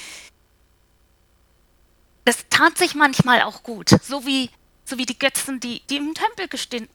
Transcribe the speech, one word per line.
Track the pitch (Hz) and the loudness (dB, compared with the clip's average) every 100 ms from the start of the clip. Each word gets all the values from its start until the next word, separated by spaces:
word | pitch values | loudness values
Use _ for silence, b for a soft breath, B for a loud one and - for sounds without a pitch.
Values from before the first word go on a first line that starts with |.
| B B B _ _ _ _ _ _ _ _ _ _ _ _ _ _ _ _ _ _ _ | B B B _ _ _ _ _ _ _ _ _ _ _ _ _ _ _ _ _ _ _
das | - - - | 0 0 0
tat | - 320 - | 4 4 4
sich | 359 | 0
manchmal | 285 285 262 254 233 | 2 2 4 4 4
auch | 214 - | 2 -2
gut, | - 220 - - | -12 -6 4 4
so | - 277 | 4 -6
wie, | 254 269 247 - _ _ | -2 -2 -2 -8 _ _
so | - 247 | -10 -6
wie | 254 | -6
die | 247 | -2
Götzen, | 269 - - 262 | -2 -2 -6 -8
die, | 240 233 - | -8 -10 -6
die | 285 | -6
im | 285 | -4
Tempel | 320 440 466 359 | -4 -4 -4 -8
gestehen, | 254 - 240 220 | -8 -8 -8 -10